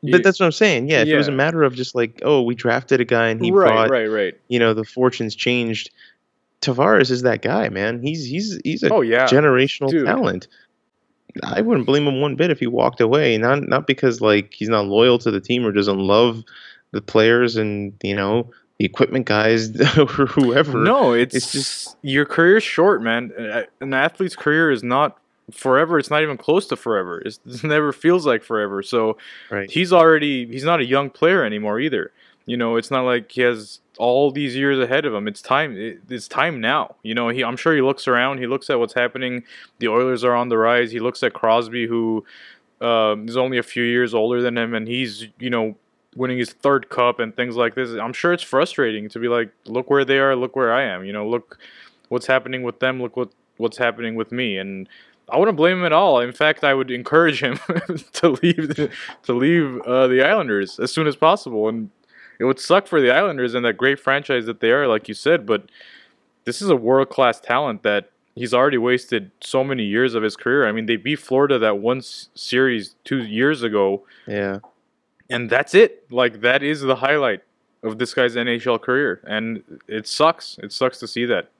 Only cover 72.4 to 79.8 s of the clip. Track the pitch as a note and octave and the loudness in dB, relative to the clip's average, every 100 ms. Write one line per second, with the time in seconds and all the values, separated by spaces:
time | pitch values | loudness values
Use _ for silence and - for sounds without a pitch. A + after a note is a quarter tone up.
72.4 | - B2 C3 A#2 F#2+ _ - C3+ A2+ G#2+ | -4 0 2 0 -6 _ -8 -6 -4 -2
73.4 | C3+ D3+ A#2 G#2 G2 G2 - _ - G#2 | 0 0 -2 0 0 0 -8 _ -10 -6
74.4 | G2 G2 - _ _ _ _ _ _ B2 | -4 -6 -12 _ _ _ _ _ _ -8
75.4 | A#2+ A#2 C#3+ F#3 A3+ - _ B2 B2 G#2+ | -2 -2 2 4 4 2 _ -2 -2 0
76.4 | A#2 C3+ C#3 D3+ C3+ C3 C3+ D3+ C3+ F#2+ | 0 0 0 -4 -2 0 0 0 0 -4
77.4 | _ _ _ _ A2+ A2 A#2+ - B2 A#2 | _ _ _ _ -10 -6 -6 0 -2 0
78.4 | A#2+ A#2 B2+ A#2 - B2+ C#3+ F2+ - G#2+ | -4 -4 -2 -4 0 -2 -2 -4 -6 -6
79.4 | A2+ A2 - - | -6 -10 -12 -20